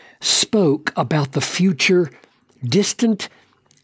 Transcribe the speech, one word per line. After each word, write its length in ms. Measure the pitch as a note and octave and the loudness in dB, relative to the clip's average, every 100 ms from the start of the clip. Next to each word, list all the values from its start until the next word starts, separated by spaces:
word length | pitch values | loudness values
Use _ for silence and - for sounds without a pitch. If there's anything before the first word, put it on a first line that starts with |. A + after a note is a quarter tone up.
| - _ | -20 _
spoke 720 | - - - G#3+ F3 D3 - | -2 0 0 2 2 0 -2
about 380 | - C#3 D#3 C3+ | -4 -2 -2 -2
the 80 | C#3 | -4
future 720 | - - F#3+ D#3 - F3+ D#3+ - _ _ _ _ | -4 0 0 0 2 2 0 -6 _ _ _ _
distant 640 | B2 E3 G3+ - A3+ G3+ - - _ _ _ _ | -2 0 0 0 0 0 -6 -16 _ _ _ _